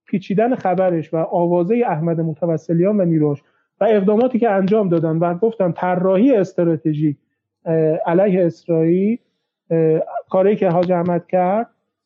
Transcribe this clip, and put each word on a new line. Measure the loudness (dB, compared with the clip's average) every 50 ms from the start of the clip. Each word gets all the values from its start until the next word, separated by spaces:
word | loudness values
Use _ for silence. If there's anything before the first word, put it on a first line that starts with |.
| _
پیچیدن | -6 -6 -6 -4 -2 -2 0 0 0 -2
خبرش | -2 -2 -2 -2 0 0 0 -2 -2 -4 -4 -4
و |
آوازهٔ | -4 -4 -2 -2 -2 0 0 0 0 0 0 0 0 0
احمد | -2 -2 -4 -2 -2 -2 -2
متوسلیان | -4 -6 -6 -4 -4 -4 -4 -4 -4 -2 0 0 2 2 2 0
و | 0
نیروش | 2 2 2 2 0 -2 -4 -10 _ _ _ _ _ _ _
و | 0
اقداماتی | 2 2 2 2 2 2 2 2 0 0 0
که | 0 2
انجام | 2 0 2 2 2 0 2 2
دادن | 0 0 0 0 0
و | 0 0 -2 -2
گفتم | 0 -2 -2 0 0 -2 -2
طراحی | -2 -2 -2 -2 -2 0 0 2 2 4 4 4 4
استراتژی، | 2 0 -2 -2 -2 0 0 0 0 -2 -4 -2 0 -2 -2 -2 -4 _ _ _ _ _ _ _ _ _
اه، | -2 -2 0 0 0 0 -2 -2
علیه | 0 0 2 2 2 2 2 0
اسرائیل، | 0 -2 -6 _ -2 0 0 2 2 2 0 0 -2 -2 -4 -8 _ _ _ _ _ _ _ _ _
اه، | -2 0 2 2 2 0 -2 -6 -8 -10 -8 _
کاری | 0 2 2 2 2
که | 2 0 0
حاج | 2 0 0 0
احمد | 0 0 0 -2 -2 -4 -4
کرد، | -2 -2 0 0 0 -2 -2 -4 -8 _ _ _ _ _ _ _